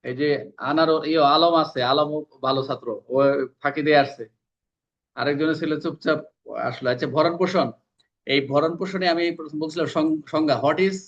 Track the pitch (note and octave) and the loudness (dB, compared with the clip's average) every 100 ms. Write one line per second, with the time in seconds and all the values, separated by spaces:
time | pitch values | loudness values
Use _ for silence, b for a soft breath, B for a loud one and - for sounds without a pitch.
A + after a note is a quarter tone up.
0 | B2+ B2+ D3 C#3 - - C3 D3+ D#3+ D#3 | -8 -2 -2 -2 -4 -10 -4 0 2 2
1 | D#3 D#3+ C#3+ D#3 E3+ E3 D3+ C3+ B2 C#3+ | 0 2 4 6 4 4 0 -2 0 2
2 | D3 D3+ C#3+ _ C3 C3+ C3+ B2+ A#2+ G#2 | 0 -4 -8 _ -2 -2 -2 -6 -8 -10
3 | - C3 C#3 C#3 C3 _ - D3 D3 D3 | -2 2 2 2 -4 _ -4 -2 4 4
4 | C3 - A2+ _ _ _ _ _ _ _ | 4 -4 -18 _ _ _ _ _ _ _
5 | _ B2+ C3 C#3+ D#3 D#3+ D#3+ D3+ E3 D3 | _ -4 -2 0 0 -2 -4 -4 -6 -6
6 | - C#3+ - _ - A2 B2 A#2+ B2+ B2 | -2 -2 -4 _ -12 -6 -6 -2 -2 -2
7 | C#3 C#3+ E3 E3+ F#3 F#3 B2 - _ _ | -2 0 0 0 0 0 -2 -6 _ _
8 | _ _ - C#3 C3+ C#3+ D#3+ E3+ F#3 F#3 | _ _ -2 -2 2 0 0 -2 -6 -2
9 | F3+ E3+ E3+ E3 D#3 D3+ D#3+ D#3+ D3 E3 | 0 0 -2 -4 -10 -6 -6 -2 -2 0
10 | D#3 D#3 - D#3 D#3 A#2+ C#3 D#3 F#3+ F#3+ | 0 -2 -2 0 2 2 2 2 0 0